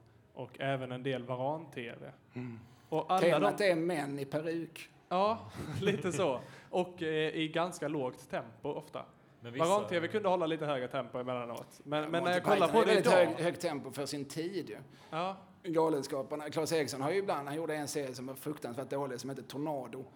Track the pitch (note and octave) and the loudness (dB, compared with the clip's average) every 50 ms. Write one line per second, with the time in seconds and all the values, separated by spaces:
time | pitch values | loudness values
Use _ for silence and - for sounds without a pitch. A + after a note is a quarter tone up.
0 | - - - - - _ - C#3 B2+ - - - C3+ C#3 C#3 C3 C3 B2 B2+ B2+ | -20 -20 -20 -20 -20 _ -12 -12 -12 -10 -8 -4 -2 0 0 0 -2 -6 -6 -4
1 | B2+ C#3 C3 B2 B2 B2 B2+ B2 C3 C#3 D#3 D#3+ D#3 C3+ - C3+ A#2 A#2 - - | -2 -2 -2 -2 -4 -4 -4 -2 -2 -2 -2 -4 -6 -10 -10 -10 -8 -8 -10 -12
2 | C#3 C3+ - - _ _ - B2 B2 A#2+ A2+ A2+ - - - - - - D#3+ D#3+ | -14 -16 -16 -18 _ _ -10 -8 -8 -8 -10 -12 -14 -18 -20 -20 -6 -2 -2 0
3 | - - F#3 F#3 E3+ F3 D#3 D3+ F#3+ G3+ F#3 - G3+ F#3 E3+ D#3+ E3 F3 F3 D3 | 2 2 4 4 6 6 6 6 6 4 4 4 4 4 4 4 2 0 0 -2
4 | C#3+ C#3+ C#3 C#3 C#3 C3+ C#3+ D3+ D#3+ E3 E3 E3 D#3 - - - - - - - | -2 -4 -4 -6 -4 -4 -4 -2 -2 -2 -4 -4 -6 -8 -10 -14 -16 -18 -20 -20
5 | - - F3+ F#3 G3+ G#3+ A3+ A3 - - - - - D3+ D3 - F#3+ G3+ G3 - | -6 -2 2 2 4 2 2 -2 -6 -10 -10 -8 -8 -6 -4 0 2 2 2 2
6 | - F3+ D3 F#3 F#3 D3 B2+ A#2 - - - - - - - F#3 F3 F3+ - - | 0 -2 0 2 2 2 2 -2 -6 -12 -16 -20 -10 -2 0 0 0 0 -4 -4
7 | E3 D#3 D#3 D#3 D#3 D#3 - E3 D#3 D#3 D#3 E3 F3 F3+ F3 - D3+ C#3+ D#3+ D3 | -2 0 0 2 0 0 0 0 -2 0 0 0 0 0 -2 -4 -4 -2 -2 -2
8 | B2+ B2+ B2 - - - G3 D#3+ A#2+ A2+ A2+ - - C#3+ C#3+ D3+ D3 - - C3+ | -2 -2 -4 -8 -10 -8 -6 -6 -6 -8 -10 -8 -6 -6 -6 -6 -8 -10 -10 -12
9 | C3 - - - - - - - A#2 A#2+ A#2+ C#3 E3 F3 G3 G#3 G#3 G#3 F3+ E3+ | -12 -12 -18 -20 -20 -20 -20 -18 -14 -8 0 2 4 4 4 4 2 0 0 -2
10 | E3 E3 A3 G#3+ G3+ F#3 F#3 F3+ E3 D#3 D#3+ D3+ D#3 D3 C#3+ B2+ B2 B2 - C3+ | 0 0 -2 0 2 2 2 2 2 0 0 -2 -2 -2 -2 -2 -2 -4 -4 -4
11 | A#2+ A#2 A#2+ B2+ B2 B2+ B2+ A#2+ A#2+ A#2+ A#2 C3 C#3 - - - - C#3+ D3+ D3+ | -4 -4 -6 -6 -4 -4 -4 -4 -4 -6 -8 -10 -10 -14 -18 -16 -6 -2 -2 -2
12 | D3+ D#3 E3 E3+ F3 F3 F3+ F3+ - - G#3 G3 E3+ D3+ G3+ A3+ - G#3+ G#3+ F#3+ | 0 0 0 0 2 2 2 4 4 6 6 6 6 6 6 6 6 8 6 6
13 | D#3+ - F#3 F3+ F3 D#3+ - - D#3+ F3 - - F3 E3+ D3 C3+ A#2 C3+ A#2+ C#3+ | 8 8 8 8 8 6 4 0 0 -2 0 0 -2 -2 -2 -4 -6 -6 -6 -6
14 | C#3+ - D3+ C#3+ C3+ C#3 - E3 D#3+ F3 G3 F3 B2+ G#2+ G#2 A#2+ C3 - - - | -6 -4 -4 -6 -6 -6 -6 -6 -4 -4 -4 -6 -6 -6 -10 -12 -14 -18 -20 -20
15 | - - D#3+ D#3+ F3+ F#3+ F#3+ - - - - - - F3+ D#3 E3 D#3+ D#3+ D3+ C#3 | -14 -8 -4 -4 -4 -4 -6 -8 -14 -20 -20 -10 -6 0 4 4 4 4 4 2
16 | C3 - D3+ C3+ B2 - D3 D3+ D3+ C#3+ - D#3+ D#3 C#3 E3 D#3+ C#3+ A2+ C#3 C3 | 0 -2 -4 -4 -4 -4 -6 -6 -6 -4 -2 -2 0 2 2 2 2 2 0 0
17 | C#3 D3+ F3+ G3+ G3 G3 E3+ C#3+ C#3+ C#3 D3 D#3+ E3 D#3 D3+ D3+ D3 C#3 - D3+ | 0 2 2 2 2 0 0 -2 -2 -4 -4 -4 -2 -2 -2 -2 -4 -2 -2 -2
18 | C#3 C3 B2 C3 B2+ C3+ B2+ - - D3 D3+ - - A#2+ A#2 C#3 C3 A#2 C#3 C#3 | -4 -4 -6 -8 -8 -10 -10 -6 -6 -6 -6 -4 -6 -6 -6 -6 -4 -4 -2 -2
19 | C#3+ C3+ B2 A2+ - C3+ C3+ C3 A2+ - - C#3+ D3+ D#3+ D3 C3+ B2 A#2 A#2+ C3 | -2 -2 -4 -6 -6 -8 -8 -8 -10 -8 -6 -4 -4 -2 -2 -4 -6 -8 -10 -12
20 | C3 - - | -12 -14 -18